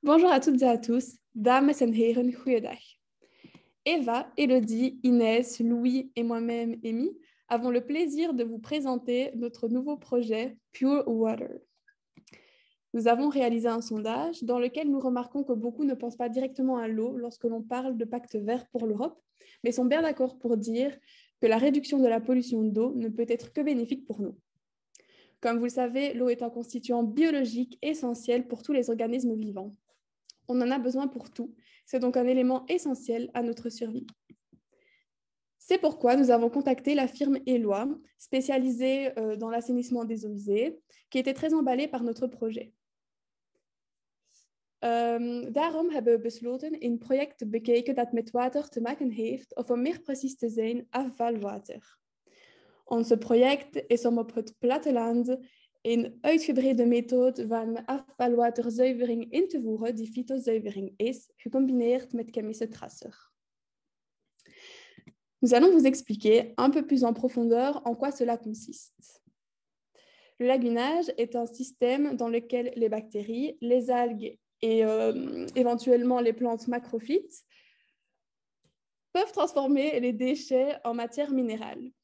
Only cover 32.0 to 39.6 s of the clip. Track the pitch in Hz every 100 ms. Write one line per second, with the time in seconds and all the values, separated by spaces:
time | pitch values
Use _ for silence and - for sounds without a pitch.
32 | 247 254 247 262 254 262 262 349 302 254
33 | - 233 240 - 240 226 233 226 233 233
34 | - - _ - _ _ _ _ _ _
35 | _ _ _ _ _ _ - 370 302 302
36 | 240 262 254 233 233 254 277 254 - 294
37 | 254 - 285 269 - 247 214 196 254 311
38 | - _ - 262 262 269 262 240 262 269
39 | 269 254 220 214 226 233